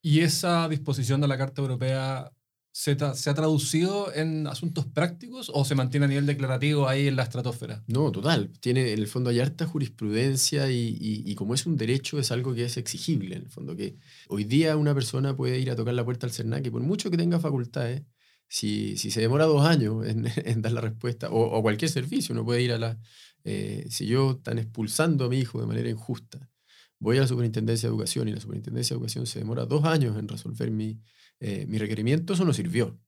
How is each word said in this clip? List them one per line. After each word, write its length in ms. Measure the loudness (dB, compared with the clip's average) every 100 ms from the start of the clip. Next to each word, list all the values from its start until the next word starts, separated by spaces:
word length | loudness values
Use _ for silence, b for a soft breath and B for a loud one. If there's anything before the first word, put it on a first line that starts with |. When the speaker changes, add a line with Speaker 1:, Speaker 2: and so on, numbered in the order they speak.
Speaker 1:
¿Y 200 | 6 6
esa 480 | 6 2 2 2 2
disposición 500 | -2 -2 -2 0 2
de 80 | 2
la 100 | 2
Carta 240 | -2 -2
Europea 720 | -4 0 0 0 -2 -4 -8 _ _ _ _
se 260 | -4 0 2
tra-, 160 | 0
se 160 | -2 0
ha 40 |
traducido 800 | 2 4 4 2 2 2 0 -2
en 340 | -2 -2 -2 -4
asuntos 380 | -4 -4 -4 -2
prácticos 680 | 0 0 -2 -14 -12 -4
o 120 | 0 2
se 100 | 2
mantiene 300 | 2 2 2
a 40 |
nivel 160 | 4 2
declarativo 640 | 0 -2 0 2 4 2
ahí 220 | 4 2
en 80 | 2
la 60 |
estratosfera? 600 | 0 -2 -4 -6 -8 -10 -2
Speaker 2:
No, 260 | 2 2
total. 400 | 2 2 2 0 -4
Tiene, 320 | 2 2 2
en 60 | 0
el 80 | -2
fondo 220 | -2 0
hay 100 | 2
harta 260 | 0 -2 -4
jurisprudencia 1040 | -2 -4 -4 -2 0 2 2 2 2 2
y, 260 | 0 0 -2
y, 320 | -4 -4 -4
y 60 | -4
como 180 | -2
es 120 | -2 0
un 100 | 0
derecho, 440 | 2 0 0 -2
es 120 | -2
algo 220 | -2 -2 -2
que 80 |
es 140 | -2 -4
exigible, 580 | -6 -6 0 0 -2 -10
en 80 |
el 60 | -12
fondo, 260 | -12 -10 -6
que 220 | -8 -10 B B B
hoy 160 | -4 2
día 320 | 4 4 4
una 160 | 2
persona 420 | 2 0 0 -2 0
puede 240 | -2 0
ir 100 | -2
a 40 | -2
tocar 180 | 0
la 120 | 0 -2
puerta 200 | -4 -4
al 60 |
cernac 340 | -4 -4 -2 -2
y 40 |
por 120 | -2
mucho 300 | -2 -2 0
que 60 | 0
tenga 220 | 2 2
facultades, 640 | 2 -2 -2 -2 -2 -4 -8 b b b _
si, 480 | -4 -2 -2 -2 -4
si 120 | -4
se 120 | 0
demora 240 | 2 4 4
dos 200 | 6 6
años 400 | 6 4 0 0
en, 220 | 0 0
<laughs> 80 | -2
en 260 | -2 -2
dar 100 | 0
la 100 | -2
respuesta, 480 | -4 -4 -6 -6 -2
o, 280 | 2 2 4
o 40 |
cualquier 280 | 2 2 0
servicio, 440 | -2 -2 -4 -2
uno 120 | -2 0
puede 160 | 2
ir 120 | 2
a 40 | 0
la... 220 | -2 -4 -12 B B B
Eh, 440 | -6 -4 -4 -6 -6
si 160 | -6 0
yo 260 | 2 2
están 260 | 0 -4 -4
expulsando 680 | -4 -4 -4 2 2 4 2
a 40 |
mi 100 | 0
hijo 220 | -2 -4
de 40 | -2
manera 240 | -2 -2
injusta, 640 | -4 -6 -10 -10 -20 -20 _ b b b _
voy 180 | 2 4
a 40 |
la 60 | 4
Superintendencia 640 | 2 0 2 0 2 0
de 20 |
Educación 360 | -2 -2 -2 -2
y 60 |
la 60 | -4
Superintendencia 540 | -6 -8 -6 -4 -2
de 40 | -2
Educación 260 | -4 -4 -6
se 140 | -6
demora 260 | -4 -4 0
dos 180 | 2 4
años 320 | 4 2 0
en 100 | -4
resolver 420 | -8 -10 -4 -2
mi, 300 | -2 -4 -8 b b b _
eh, 260 | -6 -4 -4
mi 120 | -2
requerimiento, 540 | -2 0 2 2 2
eso 120 | 2 4
no 80 |
sirvió. 460 | 2 0 0 0 -4